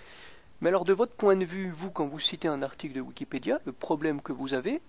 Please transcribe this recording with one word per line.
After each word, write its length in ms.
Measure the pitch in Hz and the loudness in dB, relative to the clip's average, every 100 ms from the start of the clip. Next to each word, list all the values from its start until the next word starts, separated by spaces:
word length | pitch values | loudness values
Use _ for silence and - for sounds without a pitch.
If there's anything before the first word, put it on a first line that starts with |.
| - - - - - - | -20 -20 -20 -20 -20 -2
Mais 80 | 165 | 2
alors 140 | 190 | 4
de 100 | 175 | 4
votre 200 | 190 240 | 4 2
point 220 | - 202 190 | 4 6 6
de 100 | 175 | 4
vue, 240 | 190 185 | -4 -6
vous, 220 | 160 185 | -6 -6
quand 160 | 180 147 | -2 -2
vous 120 | 151 | -2
citez 280 | - 165 165 | -2 0 0
un 160 | 143 | 0
article 320 | 139 - 151 131 | -2 -4 -6 -6
de 60 | |
Wikipédia, 600 | 127 123 135 131 127 285 - | -6 -8 -6 -4 0 0 -2
le 60 | |
problème 480 | 123 - 156 156 143 | -6 -2 0 0 -2
que 140 | - | -4
vous 220 | 127 135 131 | -6 -2 0
avez, 260 | 160 302 | 0 -2